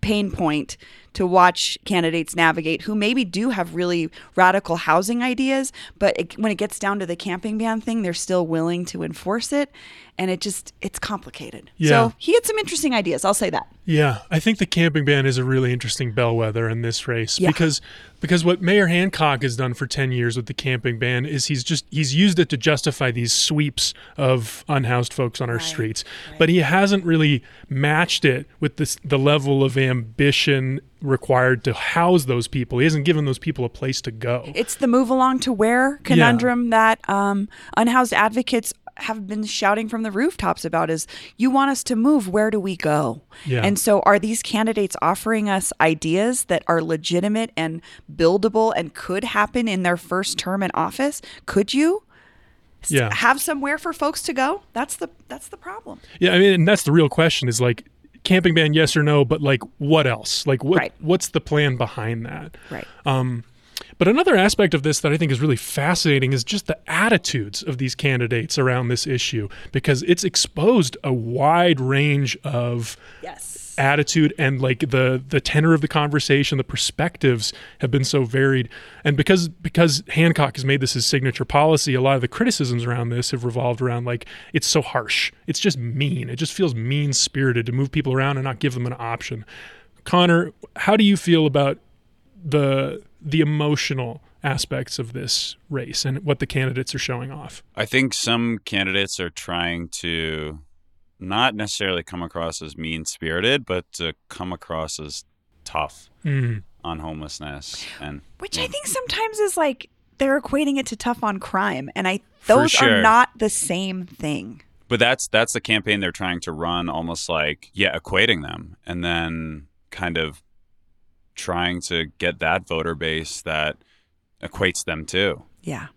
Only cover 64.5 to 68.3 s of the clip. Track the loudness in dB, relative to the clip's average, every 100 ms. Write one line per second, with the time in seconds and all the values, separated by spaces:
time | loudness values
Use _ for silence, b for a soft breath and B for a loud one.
64.5 | 4 2 2 0 0 0 0 0 0 2
65.5 | 0 -2 -2 0 2 2 2 2 -2 -2
66.5 | -6 -4 -8 -4 0 2 2 2 -4 -6
67.5 | -8 -6 -4 -4 -2 -2 0 0